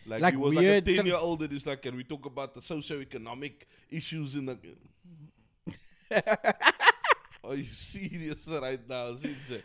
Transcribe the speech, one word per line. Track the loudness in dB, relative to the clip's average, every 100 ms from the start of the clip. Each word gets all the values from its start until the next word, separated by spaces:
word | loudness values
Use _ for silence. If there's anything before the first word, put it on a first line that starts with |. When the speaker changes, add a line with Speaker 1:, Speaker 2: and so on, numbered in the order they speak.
| -6
Speaker 1:
Like, | 2
Speaker 2:
Like | 4 4
Speaker 1:
he |
was | 4 6
Speaker 2:
weird | 8 6 6
Speaker 1:
like |
a | 4
Speaker 2:
con- | 4
Speaker 1:
ten-year-old | 2 0 -2
that | -4
is | -6 -6
like, | -6
"Can | -6 -8
we |
talk | -10 -10 -10
about | -10 -10 -10
the |
socioeconomic | -10 -8 -6 -8 -8 -12 -12 -10 -12 -12 _ _ _
issues | -10 -6 -6 -6 -6
in | -6
the" | -8 -14 -20 -20 _ -20 -20 -20 _ _ _ -14 -14 -16 _ -2
Speaker 2:
<laughs> | 0 2 2 2 4 4 6 4 4 2 0 -2 -14
Speaker 1:
Are | -8 -6
you |
serious | -8 -12 -14 -10 -10 -8 -8 -10 -6
right | -6 -4 -6 -6
now, | -6 -6
Zinze? | -6 -8 -10 -10 -12